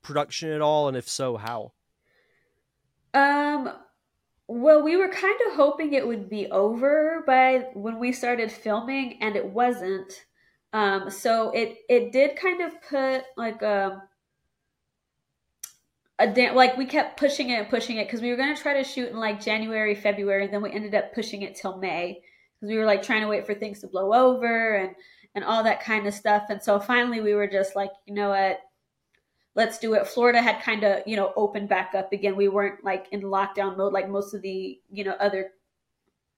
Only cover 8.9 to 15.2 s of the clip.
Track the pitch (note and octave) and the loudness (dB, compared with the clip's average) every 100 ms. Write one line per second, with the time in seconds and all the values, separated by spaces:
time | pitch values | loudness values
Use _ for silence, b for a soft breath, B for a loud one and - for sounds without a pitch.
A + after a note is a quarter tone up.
8.9 | C4+ B3+ - G#3+ G3 G3 G3+ B3 A3 F3+ | -4 -6 -6 -4 -2 -2 0 0 0 -4
9.9 | F#3+ F#3+ - _ _ _ _ _ G#3+ G3+ | -6 -8 -18 _ _ _ _ _ -2 0
10.9 | G3 G3 - A#3 A3+ A3 A3+ A3+ - - | 0 -4 -4 0 0 0 -2 -4 -6 2
11.9 | B3 A#3+ C4 C#4+ C#4+ F#4 F4 E4+ - - | 4 4 4 4 2 -2 -2 -4 -8 -6
12.9 | C#4 C4+ C4 C4 - A#3 A3+ G#3+ G3+ G3 | -2 0 -2 -4 -8 -8 -4 -2 0 -2
13.9 | F#3+ - _ _ _ _ _ _ _ _ | -4 -14 _ _ _ _ _ _ _ _
14.9 | _ _ _ | _ _ _